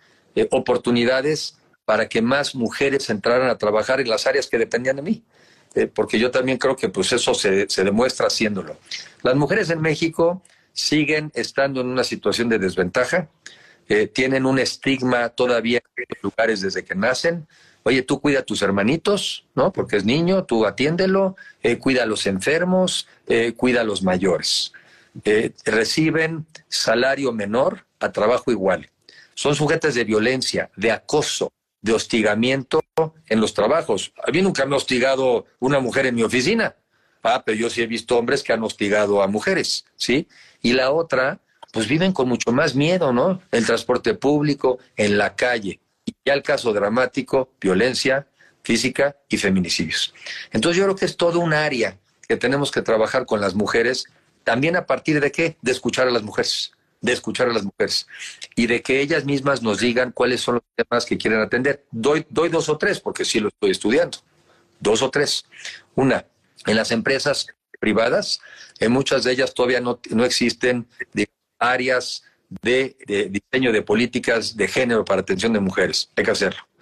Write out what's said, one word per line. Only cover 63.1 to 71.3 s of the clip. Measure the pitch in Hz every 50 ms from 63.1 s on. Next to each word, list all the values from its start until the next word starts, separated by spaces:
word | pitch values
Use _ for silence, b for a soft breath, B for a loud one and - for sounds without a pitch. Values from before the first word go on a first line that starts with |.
| 92 - 92
sí | - - 113
lo | 104 101
estoy | - - - 98
estudiando, | 92 - - 104 123 156 175 - - - _ _ _ _ b b b b b b b -
dos | - 101 113 110 135
o | 127
tres. | - 143 143 - - - - B B B B B B B B B B
Una, | - 131 131 117 92 - _ _ _ _ _ _ _ -
en | 117 107
las | 110 110 -
empresas | 120 110 - 127 135 131 - 147 139 - - - - _ _ _ - -
privadas, | - 107 101 104 113 123 147 208 196 - - - B B B B B B B B
en | 104 113
muchas | 120 135 135 - 139 135 117
de | 127 127
ellas | 131 131 127 -
todavía | - - 135 131 120
no, | 123 123 117 - - -
no | 113 110 123
existen, | 123 120 - 120 117 113 - - 123 123 120 113 - B B B - -
digamos, | 101 104 -